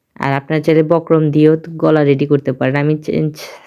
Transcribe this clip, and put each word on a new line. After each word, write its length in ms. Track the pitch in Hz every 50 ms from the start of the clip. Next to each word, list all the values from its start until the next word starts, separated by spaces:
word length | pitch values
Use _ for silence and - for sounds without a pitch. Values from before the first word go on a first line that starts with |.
| _ _ _
আর 160 | - 131 135 139
আপনারা 260 | 139 135 - 156 156 151
চাইলে 200 | 165 160 160 160
বক্রম 400 | 156 170 165 165 - 165 160 156 151
দিয়েও 220 | 143 151 151 156 160 160 160 170 165
গলা 260 | 156 160 160 156 156 147
রেডি 220 | 143 139 135 143
করতে 260 | 143 147 143 - 139 127
পারেন। 220 | 131 131 131 135
আমি 180 | 143 143 151 156 156 156
চেঞ্জ 280 | - - 156 156 151 151 - - - - - -